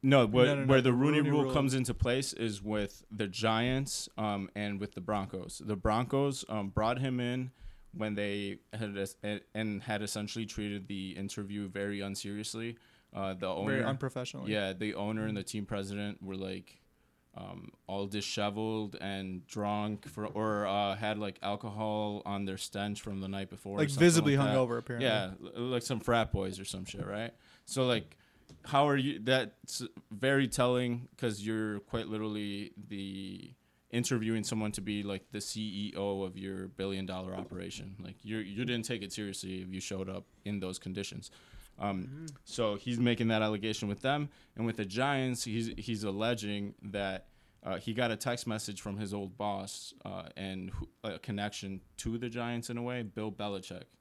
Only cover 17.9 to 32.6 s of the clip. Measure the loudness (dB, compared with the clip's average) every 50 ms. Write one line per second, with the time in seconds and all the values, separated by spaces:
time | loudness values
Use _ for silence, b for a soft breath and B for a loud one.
17.9 | -4 -2 -2 -2 -2 -4 -4 -2 -2 0 0 0 0 0 -2 0 0 -2 -2 -4
18.9 | -6 -6 -6 -4 -4 -4 -4 -4 -6 -8 -8 -8 -4 -2 0 0 2 0 0 -2
19.9 | -2 -4 -8 -12 -8 -6 -6 -4 -2 0 0 2 2 2 2 2 2 2 2 2
20.9 | 0 0 0 -2 0 0 -2 -4 -6 -4 -4 -2 -2 -2 -4 -6 -4 -2 -2 0
21.9 | 0 0 0 0 -2 -4 -4 -4 -2 -2 -2 -2 -2 -4 -6 -6 -4 -2 -2 -2
22.9 | -2 -4 -6 -6 -4 -4 -4 -4 -2 -4 -4 -6 -8 -12 -8 -6 0 2 2 2
23.9 | 6 8 8 10 10 8 6 6 6 6 6 6 6 4 4 2 0 -4 -4 -4
24.9 | -2 2 4 4 4 4 2 0 -4 -8 -12 -10 -6 -4 -2 0 0 0 0 0
25.9 | -2 0 4 6 6 6 6 4 2 0 0 0 -2 -4 -6 -8 -6 -8 -8 -8
26.9 | -6 -6 -6 -4 -4 -4 -4 -6 -8 b b b b b b -4 0 2 4 4
27.9 | 4 2 0 -4 -16 b b b b b b b -20 -18 -8 2 6 6 6 8
28.9 | 6 4 2 0 -2 -2 2 4 4 4 4 0 -6 _ -14 -10 -8 -8 -8 -8
29.9 | -12 -16 -16 _ -6 0 2 4 6 6 4 4 4 4 4 6 6 4 2 2
30.9 | 0 -2 -4 -10 -8 -2 -2 -2 0 0 -2 0 0 0 0 0 -2 -4 -6 -4
31.9 | -4 -4 -2 -2 -2 -2 -2 -2 -2 -2 -2 -2 -4 -4